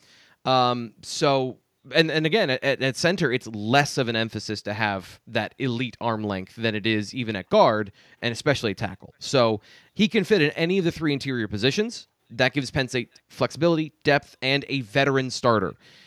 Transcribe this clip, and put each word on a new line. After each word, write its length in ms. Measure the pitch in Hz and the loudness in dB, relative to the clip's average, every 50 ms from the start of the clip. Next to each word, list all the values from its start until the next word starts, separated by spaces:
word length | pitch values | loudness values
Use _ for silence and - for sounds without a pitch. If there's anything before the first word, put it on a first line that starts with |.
| _ _ _ _ _ _ _ _ - | _ _ _ _ _ _ _ _ -2
Um, 480 | 131 131 131 123 123 123 123 120 110 - _ | 2 2 4 4 2 0 -2 -6 -10 -12 _
so, 560 | - - - - 165 147 139 135 131 131 117 _ _ _ _ _ _ 139 123 | -16 -12 -6 -2 0 2 2 2 0 -2 -6 _ _ _ _ _ _ -4 2
and, 160 | 156 165 160 | 2 2 2
and 160 | 143 156 156 | 2 0 0
again, 240 | 160 156 226 202 147 | 0 0 0 0 0
at, 140 | 127 - - | -2 -2 0
at 320 | 139 131 - 127 135 127 | -2 -2 0 -2 -4 -2
center, 380 | - - 165 185 190 175 139 117 | 0 0 0 0 2 0 0 0
it's 140 | 131 - 110 | -2 -4 -6
less 500 | 113 104 104 110 123 139 143 139 - - | -10 -8 -2 2 4 4 4 2 0 -2
of 100 | 120 117 | -2 -2
an 80 | 113 | 0
emphasis 460 | 113 113 113 - 110 - - 107 101 | -2 -2 -2 -4 -8 -8 -6 -8 -8
to 120 | - 101 104 | -6 -8 -4
have 460 | 107 113 104 101 95 87 - - - _ - | -2 -2 -2 -2 -4 -8 -12 -20 -20 _ -6
that 260 | 113 117 107 - _ - | -6 -4 -4 -6 _ -4
elite 380 | 127 131 120 117 131 120 107 - | -4 -4 -2 -4 -6 -6 -8 -6
arm 240 | - 117 113 110 107 | -4 -4 -2 -2 -2
length 320 | 104 101 95 92 - - | -4 -4 -4 -6 -10 -10
than 200 | - 113 113 104 | -4 -2 -2 -2
it 120 | 107 92 113 | 0 0 0
is 260 | 110 107 104 101 - | 0 0 0 -4 -6
even 220 | 131 120 110 110 | -8 -6 -4 -4
at 140 | 98 92 - | -6 -4 2
guard, 420 | - 214 196 139 113 107 107 101 - _ _ _ _ - | 4 6 6 6 4 2 -2 -4 -8 _ _ _ _ -6
and 100 | - 117 | -6 -6
especially 420 | 117 - - 151 139 - - 110 98 | -6 -2 0 0 0 0 0 -4 -4
tackle. 400 | - 117 98 95 - - - - - | -4 -6 -8 -8 -10 -18 -20 -20 -16
So 400 | - - - 135 120 113 110 101 - - - - - _ _ | -8 0 2 4 4 4 2 0 -4 -10 -20 -20 -20 _ _
he 140 | - 190 - | 0 0 2
can 160 | - 226 185 | 2 2 2
fit 180 | - 214 196 | 4 4 4
in 100 | 147 147 | 4 2
any 260 | - - 165 165 185 196 | 2 0 0 0 2 2
of 80 | 175 | 0
the 80 | 170 156 | 0 -2
three 180 | - 160 156 | -2 -2 -2
interior 380 | 143 135 - 139 131 120 110 104 | -2 -2 -2 -4 -4 -4 -4 -4
positions. 580 | 110 104 101 135 135 196 214 240 - - - _ _ _ _ - | -4 0 0 2 2 2 -2 -4 -4 -12 -18 _ _ _ _ -12
That 240 | 117 117 127 127 - | -4 0 0 0 0
gives 180 | 147 135 117 | -2 -6 -4
Penn 160 | - 151 131 120 | -2 -4 -4 -2
State 240 | - 127 117 - _ _ _ _ | -2 -6 -6 -6 _ _ _ _
flexibility, 640 | - - 131 117 - - 156 170 170 156 160 151 _ _ - | -6 -4 -4 -4 -2 0 2 2 2 2 -2 -4 _ _ 0
depth, 320 | 151 143 143 - - - - | 2 2 2 0 -4 -14 -6
and 220 | - 131 139 139 139 - | -2 0 0 0 -2 -2
a 100 | 139 135 | -6 -6
veteran 500 | 123 101 104 143 139 139 135 135 131 127 | -4 -2 0 2 2 4 2 2 0 -2
starter. 460 | 120 - - 123 117 107 95 82 - - _ - - - - | -4 0 2 4 4 4 2 0 -4 -8 _ -20 -20 -20 -20